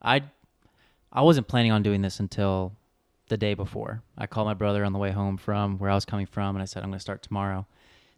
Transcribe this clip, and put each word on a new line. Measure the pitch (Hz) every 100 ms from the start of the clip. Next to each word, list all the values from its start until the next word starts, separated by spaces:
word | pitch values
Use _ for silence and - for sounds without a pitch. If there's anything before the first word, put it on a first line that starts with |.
I, | 117 139 143 _ _ _ _ _ _ _ _
I | -
wasn't | 156 147 -
planning | 123 113
on | 110
doing | 104 101
this | 98 -
until | 98 - 98 95 92 104 _ _ _ _ _
the | 107
day | 104
before. | 101 98 110 110 110 - -
I | 104
called | 110 107
my |
brother | 95 104 101
on | 101
the | 98
way | 98
home | 101 98 95
from | - 104 101 95
where | 98
I |
was | 98
coming | - 104 95
from, | - 98 98
and |
I | 95
said, | 95
"I'm | 92
gonna | 98
start | - 95
tomorrow." | - 104 98 95 98 _ _ _ _